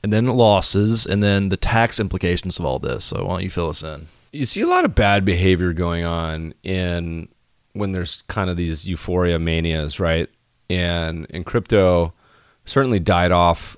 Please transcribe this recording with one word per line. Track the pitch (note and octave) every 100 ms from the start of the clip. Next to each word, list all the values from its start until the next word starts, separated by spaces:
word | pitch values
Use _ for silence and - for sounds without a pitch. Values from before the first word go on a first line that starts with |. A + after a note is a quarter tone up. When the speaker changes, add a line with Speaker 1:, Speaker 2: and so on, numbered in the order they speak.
Speaker 1:
and | G#2
then | G#2+ B2
losses | B2 A2+ G2 - G2 G#2+ A2+ -
and | G2+
then | G2+ G2 G2
the | F#2
tax | - A2+ A#2 -
implications | G2 F2+ F2+ F2 F#2 -
of | D#2+
all | C2
this. | - B1 -
So | -
why | F#2 F#2
don't |
you | F#2
fill | F2 E2
us | D2+
in? | D#2 D2 D#2 _ _
Speaker 2:
You | D3
see | C3+ G3
a | E4
lot | F4+
of | D#4 -
bad | G2+ G2+
behavior | G2 F2 F#2 F2+ F2+
going | E2 E2+ E2+
on | E2+ E2+ E2 D#2+ D#2+ -
in | F2+ F#2 F2+ F2 E2+ E2 E2+ _ _ _ _
when | G2+ G2+
there's | F#2 F2+ -
kind | - - F#2
of | F2
these | E2+ D#2+ -
euphoria | F2 - F2+ F2+ E2
manias, | E2 E2 E2 D#2+ D2+ -
right? | F2 D#2+ - _ _ _ -
And, | F2+ F2 E2+ E2 E2 D#2
and | E2 F2
crypto | A#2+ - G#2+ F#2 F2 E2 - _ _ _ _ -
certainly | C#3 C3 G#2
died | D#2+ F2 F2
off | F2 F2 E2+ -